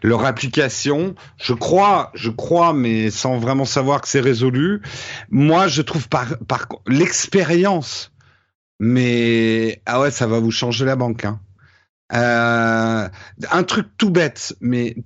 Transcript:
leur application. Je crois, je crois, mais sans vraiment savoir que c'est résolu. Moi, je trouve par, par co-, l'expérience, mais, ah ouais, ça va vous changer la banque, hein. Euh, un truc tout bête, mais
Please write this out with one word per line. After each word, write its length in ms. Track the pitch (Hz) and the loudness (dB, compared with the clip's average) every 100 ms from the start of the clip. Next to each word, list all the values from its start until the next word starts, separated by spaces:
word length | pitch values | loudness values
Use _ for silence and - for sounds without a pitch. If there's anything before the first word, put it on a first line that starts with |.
leur 240 | 107 113 131 | 2 2 0
application. 880 | 113 131 147 135 - 143 143 185 - - _ | -2 -4 0 0 -2 -2 -2 -2 -8 -20 _
Je 160 | - | -6
crois, 560 | 120 - 175 208 185 131 | -4 0 4 4 2 0
je 140 | - 113 | -6 -8
crois, 460 | 113 - 170 170 | -6 0 2 2
mais 340 | 151 120 110 110 | 2 0 0 -2
sans 280 | - 131 127 | -2 -2 -2
vraiment 260 | 117 135 | 0 0
savoir 380 | 131 - 131 139 | 0 0 2 0
que 60 | - | 0
c'est 120 | 139 | 0
résolu. 640 | 127 117 127 127 165 202 - - - - - | 2 2 0 0 -2 -2 -6 -14 -14 -14 -2
Moi, 380 | 127 147 165 190 | 2 4 4 2
je 120 | 139 | 0
trouve 300 | 151 160 123 | -2 -4 -2
par, 260 | 151 123 156 110 | -2 -2 -8 -4
par 220 | 131 - | -6 -4
co-, 120 | - - | -12 -2
l'expérience, 1300 | 135 175 - - 196 160 170 196 180 135 - - _ _ _ _ _ _ _ | 2 2 0 0 0 2 2 2 0 -4 -10 -14 _ _ _ _ _ _ _
mais, 1040 | 110 127 123 120 117 117 113 113 113 - - | 0 2 2 2 2 2 2 0 -2 -4 -2
ah 120 | 123 | 0
ouais, 100 | 143 | 0
ça 160 | 135 117 | 0 0
va 120 | 113 | 0
vous 120 | 113 | 0
changer 340 | 110 123 123 | -2 -2 0
la 120 | 135 131 | 0 0
banque, 280 | 123 117 | -2 -4
hein. 160 | 104 107 - _ _ _ _ _ _ | -6 -8 -14 _ _ _ _ _ _
Euh, 920 | 120 120 117 117 117 113 113 113 113 95 - - - - | 0 2 2 2 2 2 2 0 -2 -4 -10 -20 -16 -2
un 120 | 165 | -2
truc 220 | - - 208 _ | 0 -2 -4 _
tout 120 | 208 | 0
bête, 460 | 175 156 - - - | 2 0 -4 -14 -6
mais 360 | 120 123 120 - | -2 -2 -2 -6